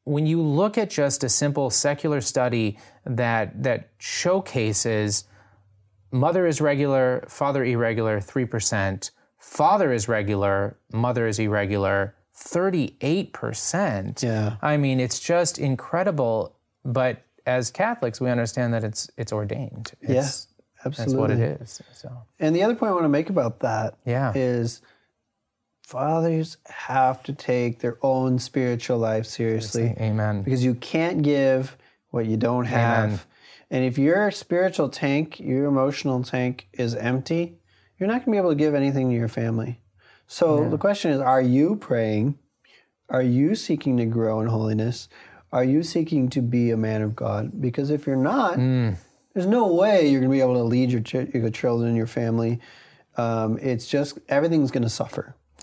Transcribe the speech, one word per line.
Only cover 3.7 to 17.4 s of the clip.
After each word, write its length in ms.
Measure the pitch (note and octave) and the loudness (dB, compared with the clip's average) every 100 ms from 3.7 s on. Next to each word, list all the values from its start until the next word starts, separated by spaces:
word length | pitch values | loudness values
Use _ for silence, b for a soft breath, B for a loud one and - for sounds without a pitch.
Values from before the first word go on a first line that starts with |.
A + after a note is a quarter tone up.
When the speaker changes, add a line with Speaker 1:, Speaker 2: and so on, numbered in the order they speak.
| A2+ - _ | -2 -6 _
Speaker 1:
showcases 1300 | - - F3 F#3+ F#3 B2+ A2 G#2 A#2 G#2+ G#2+ G#2 - b b b b _ _ _ - | -10 -2 0 0 0 -2 -2 0 0 0 0 -2 -6 b b b b _ _ _ -6
mother 360 | B2+ D3+ F3+ F3 | 0 2 2 2
is 120 | C#3+ | 2
regular, 640 | D3+ C#3+ C#3+ C3+ B2+ B2+ - | 0 2 2 2 2 0 -4
father 360 | - C#3+ C#3 | -4 -2 0
irregular, 560 | B2 A#2 A#2 A2+ A2 G#2+ | 0 0 0 0 0 -2
three 260 | G2 C#3 A#2+ | -4 -4 -2
percent, 680 | A2+ - G#2+ G2 F#2+ - _ _ _ | -2 -2 -2 -2 -4 -10 _ _ _
father 540 | - - D#3 G3+ D#3+ | -8 0 2 4 2
is 140 | A#2+ G#2+ | 0 0
regular, 680 | A2 G2+ G2+ G2 G2 G2+ - _ | -2 0 0 2 0 -2 -8 _
mother 360 | A2 A#2+ A#2+ A2+ | -2 0 0 0
is 100 | G#2 | 0
irregular, 760 | G#2+ G#2 G2+ G2+ G2 G2 G2 - _ | 0 0 0 0 2 0 -2 -8 _
thirty-eight 1000 | - - E3+ F#3+ F3+ B2+ - C#3 F3+ - | -18 -4 -2 0 0 -2 -2 -2 -2 -4
percent. 920 | - A#2 A2+ - F3 G3 G2+ G2+ - | -8 -8 -6 -4 -2 -2 -2 -6 -4
Speaker 2:
Yeah. 320 | B2 A2 G#2 G#2+ | -2 0 -2 -2
Speaker 1:
I 160 | D3+ D3 | 0 2
mean, 220 | C#3 C3 | 2 0
it's 200 | B2 - | 0 -4
just 400 | - E3+ E3+ - | 0 2 2 0
incredible, 960 | C#3+ B2+ - E3+ F#3+ D3+ A#2+ A2 - _ _ _ | -2 -2 -2 -2 0 0 0 0 -2 _ _ _
but 380 | C3 B2 B2+ A2 _ _ | -4 0 0 -2 _ _